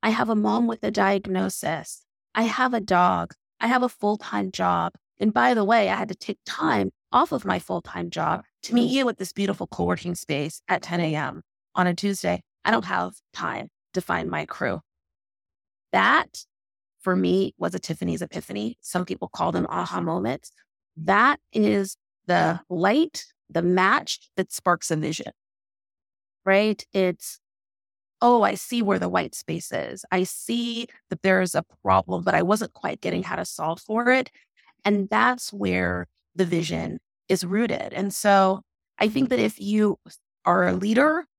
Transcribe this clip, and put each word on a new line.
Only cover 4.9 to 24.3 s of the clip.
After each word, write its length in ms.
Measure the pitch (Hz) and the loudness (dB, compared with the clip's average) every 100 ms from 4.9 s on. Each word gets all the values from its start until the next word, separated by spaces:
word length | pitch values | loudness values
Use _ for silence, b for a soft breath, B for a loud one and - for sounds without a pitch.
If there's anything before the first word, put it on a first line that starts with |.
| - _ _ | -6 _ _
And 160 | 214 | 0
by 180 | 214 247 | 4 4
the 120 | 240 | 4
way, 260 | 196 226 196 | 4 2 2
I 60 | 196 | -2
had 120 | 214 | -4
to 60 | |
take 240 | 185 - 202 - | -8 -10 -10 -10
time 460 | - 320 110 98 _ _ | -4 0 0 0 _ _
off 200 | - 302 | 2 2
of 120 | 269 | 0
my 140 | 196 185 | -2 -4
full-time 500 | - 180 - 175 175 | -2 -6 -6 -10 -8
job 360 | 170 160 170 - _ | -4 -2 -2 -6 _
to 120 | - | -2
meet 160 | 240 240 | 2 2
you 180 | 269 254 | 2 0
at 100 | 220 | -2
this 140 | 185 | -8
beautiful 340 | - 196 202 175 | -2 -2 -2 -8
co-working 480 | - 175 175 175 | -4 -2 -2 -4
space 480 | 170 - 143 147 - - | -8 -4 -4 -4 -8 -4
at 120 | 185 | -4
ten 200 | - 175 | -2 -2
A 140 | 160 | -2
M 280 | 156 143 160 - _ _ | -2 -4 -8 -18 _ _
on 120 | - 180 | 0 0
a 80 | |
Tuesday. 480 | 175 202 196 175 175 _ _ | 0 -4 -2 -2 -4 _ _
I 60 | - | 0
don't 140 | 226 | 0
have 300 | 190 180 180 - _ | 0 -4 -4 -10 _
time 340 | - 170 - - _ _ | -10 -8 -8 -12 _ _
to 80 | - | -8
find 300 | - 170 165 | -4 -4 -4
my 160 | 165 151 | -6 -8
crew. 340 | - - 95 _ _ _ _ _ _ _ _ _ _ _ | -6 -4 -4 _ _ _ _ _ _ _ _ _ _ _
That, 520 | 190 196 302 - - - _ _ _ _ _ | 2 4 4 0 -10 -20 _ _ _ _ _
for 160 | - 185 | -2 2
me, 380 | 180 185 196 - | 2 2 0 -2
was 160 | 170 | -4
a 60 | 180 | -4
Tiffany's 420 | - 160 180 160 | -8 -6 -4 -4
epiphany. 560 | 170 196 - 202 214 240 | -6 -10 -10 -8 -8 -8
Some 240 | - 180 | -6 -6
people 240 | 180 185 - | -4 -6 -8
call 220 | - 170 | -4 -2
them 160 | 175 170 | -2 -2
aha 320 | 180 175 180 | -4 -6 -4
moments. 520 | 175 170 208 247 - _ _ _ _ - | -4 -2 -4 -6 -10 _ _ _ _ -10
That 440 | 160 196 254 294 _ | 0 4 4 2 _
is 440 | 226 208 208 196 - _ _ - | 0 2 2 -2 -8 _ _ 0
the 340 | 175 165 165 - | 2 2 0 -4
light, 540 | 180 185 254 330 - - _ _ | 0 2 2 0 -4 -16 _ _
the 120 | 165 | -2
match 680 | 175 180 190 262 - - _ | 2 4 4 2 -2 -10 _